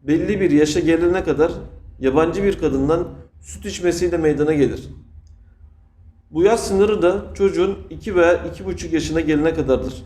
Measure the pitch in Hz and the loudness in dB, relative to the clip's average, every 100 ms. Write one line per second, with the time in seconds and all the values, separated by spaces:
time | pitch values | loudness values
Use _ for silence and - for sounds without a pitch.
0 | 135 160 - 208 180 147 151 175 160 165 | 0 0 0 0 2 4 4 2 2 2
1 | 175 185 175 139 165 - - - - - | 2 0 0 0 0 0 -12 -18 -20 -2
2 | 131 135 160 170 202 - 156 135 139 165 | 0 2 2 0 -2 0 -2 0 0 0
3 | - - - - - - 208 185 175 170 | -2 -10 -20 -20 -20 -14 -12 -4 -2 0
4 | 180 170 156 143 151 156 123 107 - - | -2 0 0 2 0 2 2 0 -12 -18
5 | - - - - - _ - _ _ _ | -20 -20 -20 -20 -20 _ -20 _ _ _
6 | - _ _ 151 190 226 - 196 208 208 | -20 _ _ 0 2 2 0 2 2 4
7 | 170 196 - - 196 165 190 190 - 156 | 2 0 -6 0 0 2 -2 -2 -10 -14
8 | - 180 170 175 170 - 190 175 170 160 | -4 2 4 4 -2 -10 -10 -8 -4 -4
9 | 156 160 156 151 160 160 131 127 131 - | -2 -2 0 2 2 0 0 0 -2 -10